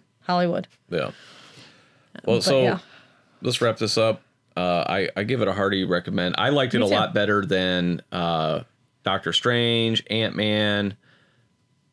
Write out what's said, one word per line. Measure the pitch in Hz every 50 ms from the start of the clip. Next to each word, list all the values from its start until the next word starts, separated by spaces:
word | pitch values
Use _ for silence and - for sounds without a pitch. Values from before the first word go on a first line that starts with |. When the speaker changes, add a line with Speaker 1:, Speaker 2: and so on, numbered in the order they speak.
| _ _ _ _
Speaker 1:
Hollywood. | - - 180 175 180 170 - - 185 - _ _ _ -
Speaker 2:
Yeah. | 87 80 64 50 - - - - - - - - - - - - - - _ _ _ _ _ _ - - -
Well, | - 120
Speaker 1:
But | 113 -
Speaker 2:
so | 185 139 131 127
Speaker 1:
yeah. | 120 - - - - - - - _ _ _ _ _ _ -
Speaker 2:
let's | - 127 117 -
wrap | 120 117 110
this | - 113 104 -
up. | 117 110 113 104 - _ _ _ _ _ _ -
Uh, | 90 90 90 87 85 -
I, | - 87 98 90 - -
I | 98 104
give | 113 131 120
it | 104 95
a | 92
hearty | 104 98 98 101 98 92
recommend. | 87 90 87 - - 98 90 87 90 -
I | - 117 135
liked | 147 143 131 120 -
it | -
Speaker 1:
Me | 110
Speaker 2:
a | 98
Speaker 1:
too. | 98
Speaker 2:
lot | 104 107 - -
better | 104 104 104 104 101 98
than, | 92 98 92 92 92 90 90 87 87 85 - - - 95
uh, | 90 85 85 82 80 78 78 76 - - _ _ _ _ _ _ _ -
Doctor | 98 95 95 - 85 85
Strange, | - - 120 120 120 117 117 117 113 113 113 113 101 - -
Ant-Man, | 107 113 110 95 - - 107 107 107 107 107 104 104 104 101 98 101 _ _ _ _ _ _ _ _ _ _ _ _ _ _ _ _ _ _ _